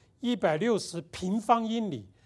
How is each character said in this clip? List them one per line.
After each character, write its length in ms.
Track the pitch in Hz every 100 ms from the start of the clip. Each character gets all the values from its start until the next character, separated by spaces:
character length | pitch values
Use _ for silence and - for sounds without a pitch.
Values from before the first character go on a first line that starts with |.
| _ _
一 160 | 240 233
百 220 | 185 156
六 220 | 233 196
十 200 | - 170
平 400 | 165 - 185 220
方 240 | 208 233
英 280 | 220 226 208
里？ 180 | 123 95 _